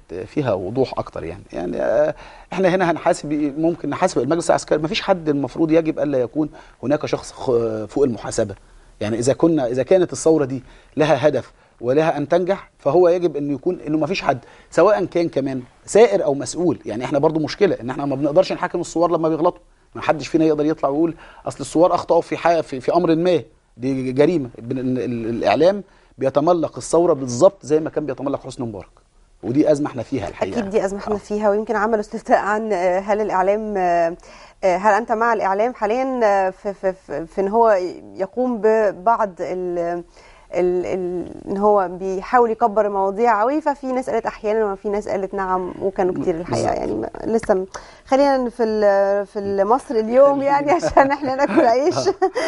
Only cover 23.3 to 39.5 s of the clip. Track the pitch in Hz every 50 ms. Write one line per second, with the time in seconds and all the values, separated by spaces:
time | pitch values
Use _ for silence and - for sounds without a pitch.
23.3 | 175 147 - - _ _ _ _ _ 113 120 135 135 131 127 127 127 131 147 160
24.3 | 180 156 135 117 - - 113 120 135 131 123 127 127 123 - 123 120 117 113 110
25.3 | 120 110 - - 104 131 156 180 202 202 190 - _ _ _ _ _ - 127 135
26.3 | - 143 143 170 180 170 151 127 - 131 - - - 165 170 175 156 135 135 123
27.3 | 120 120 160 196 196 - - 123 151 156 160 - - 156 151 139 131 - 131 139
28.3 | 139 139 - 135 127 - 123 117 104 95 85 - _ _ _ _ _ _ _ _
29.3 | _ _ - 101 123 147 156 156 156 139 147 139 135 123 110 - - 123 95 82
30.3 | - - 220 190 196 240 208 196 190 214 175 196 196 202 - - 214 202 - -
31.3 | 208 208 214 208 202 214 220 226 226 214 202 226 233 214 208 - - 214 - -
32.3 | 247 160 151 196 214 214 226 220 208 175 180 185 175 190 196 208 208 208 214 190
33.3 | - 185 185 196 202 220 220 214 208 190 185 175 175 170 170 165 175 - - -
34.3 | - - - - _ _ - 190 175 185 196 214 196 208 233 226 233 214 226 233
35.3 | 233 202 - 190 196 202 220 247 240 - 220 202 226 254 262 269 262 247 226 208
36.3 | 202 196 190 190 185 - - 208 190 - - 190 185 - _ - 143 143 165 165
37.3 | - - 190 196 208 233 233 226 208 185 180 170 - 69 92 104 98 104 190 185
38.3 | - 233 254 254 240 214 190 220 220 220 220 196 165 170 180 220 233 202 220 196
39.3 | 175 165 175 143